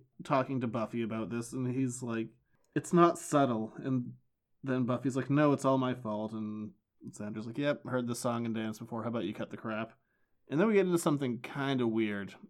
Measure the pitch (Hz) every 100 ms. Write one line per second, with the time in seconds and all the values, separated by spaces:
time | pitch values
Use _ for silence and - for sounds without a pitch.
0 | _ - - 143 131 135 120 113 107 120
1 | 113 110 101 117 117 131 123 123 131 120
2 | 117 113 113 - _ _ _ 151 - 175
3 | 170 - - 151 135 113 110 - 135 131
4 | 123 - _ _ _ _ 131 127 120 120
5 | 135 127 127 143 151 135 135 135 127 123
6 | 110 107 110 110 107 107 107 - _ _
7 | - - 107 107 113 123 143 143 - 127
8 | 120 117 123 117 117 113 110 107 117 117
9 | 110 117 95 107 107 107 113 107 113 -
10 | _ _ _ _ - 143 214 202 185 170
11 | 175 143 135 117 - 147 139 135 117 110
12 | 110 101 98 - -